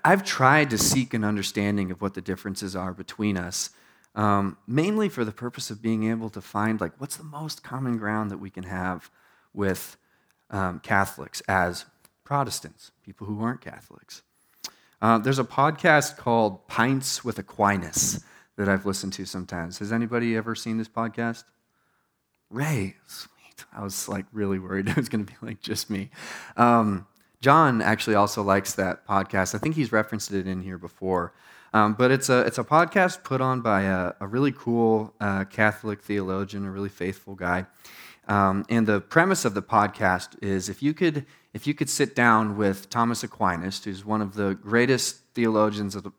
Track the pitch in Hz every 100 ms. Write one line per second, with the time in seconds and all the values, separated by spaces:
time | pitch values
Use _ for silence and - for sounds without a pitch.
0 | 156 196 196 - 131 151 143 110 - 131
1 | 127 113 107 104 95 - 101 101 92 92
2 | 101 95 90 92 104 92 98 92 90 90
3 | 92 - 104 95 87 90 - - _ _
4 | _ 104 104 101 98 76 - 127 175 214
5 | 202 - 110 107 120 117 - 107 110 110
6 | 110 113 110 101 - 104 107 110 87 -
7 | 139 - 156 147 156 - - 127 135 117
8 | 104 107 107 95 98 92 92 92 92 87
9 | - _ _ _ _ 98 98 90 - -
10 | _ _ _ _ _ 101 92 87 - 101
11 | 98 - 71 - - 95 87 87 - _
12 | _ _ - 143 131 - - - - _
13 | - - 101 104 113 127 - - - -
14 | _ - _ _ _ _ - - _ _
15 | 110 113 117 135 123 - 143 151 180 151
16 | 139 - - 117 107 95 - - 117 135
17 | 131 - 120 107 98 - 101 98 85 -
18 | - - - - _ - 101 95 98 95
19 | 98 92 92 95 92 90 85 92 104 117
20 | 117 120 117 113 110 113 - 113 110 -
21 | 113 104 117 117 - _ _ _ _ _
22 | _ _ _ _ _ 110 151 139 95 -
23 | _ - - _ _ - - - 101 95
24 | - 101 95 110 101 95 92 98 101 123
25 | 117 113 101 - 113 110 - 104 - 101
26 | 98 - - - - - 120 117 107 98
27 | 95 _ _ _ 131 147 156 117 98 110
28 | - 104 104 - 98 98 95 - 92 -
29 | - 98 92 98 92 104 151 156 123 110
30 | 107 110 - 98 95 92 92 90 85 -
31 | 95 92 85 - - - - 110 107 107
32 | 127 131 135 127 117 120 - 151 170 208
33 | 180 - - 131 131 127 117 98 98 92
34 | 90 - 98 117 143 - - 117 113 110
35 | 107 - 104 98 95 - 107 104 110 101
36 | - 101 92 95 98 101 98 98 98 -
37 | 92 95 - 95 90 90 95 _ - -
38 | - - - 104 98 98 98 117 110 104
39 | - 160 180 185 120 98 - 113 104 -
40 | 98 92 - - 101 98 92 95 139 156
41 | 175 147 135 _ _ 107 - 147 139 -
42 | 147 - 123 110 110 104 104 98 - 117
43 | 117 113 120 - 95 87 92 95 - 95
44 | 104 110 101 101 98 98 104 113 123 127
45 | - - _ - 113 110 107 104 101 101
46 | 95